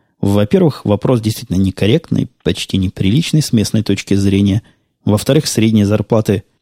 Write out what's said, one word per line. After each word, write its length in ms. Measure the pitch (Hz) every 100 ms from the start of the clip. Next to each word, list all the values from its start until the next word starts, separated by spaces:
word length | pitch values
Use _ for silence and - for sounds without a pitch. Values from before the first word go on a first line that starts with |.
| _ -
Во-первых, 640 | 98 101 104 190 170 -
вопрос 380 | - 101 - 123
действительно 360 | 110 - - 92
некорректный, 680 | 95 - 98 151 - - - _
почти 340 | 78 - - 98
неприличный 680 | 95 - 95 127 165 156
с 100 | -
местной 300 | 117 101 113
точки 320 | 104 101 - 98
зрения. 480 | 98 98 101 104 - _ _ _ -
Во-вторых, 400 | 104 - 143 -
средние 400 | - 110 110 101
зарплаты 580 | 104 - 113 107 98 - _